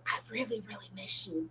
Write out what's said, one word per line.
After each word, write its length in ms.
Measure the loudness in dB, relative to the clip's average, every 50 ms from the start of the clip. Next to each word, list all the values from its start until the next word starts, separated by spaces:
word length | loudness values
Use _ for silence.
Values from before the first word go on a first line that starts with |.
| 0
I 120 | 0 0 0 -2 -4
really, 320 | -2 -2 0 0 0 -2 -2 -6
really 220 | -10 -10 -10 -12 -10
miss 320 | -4 2 4 4 4 4 2
you. 220 | 0 0 0 0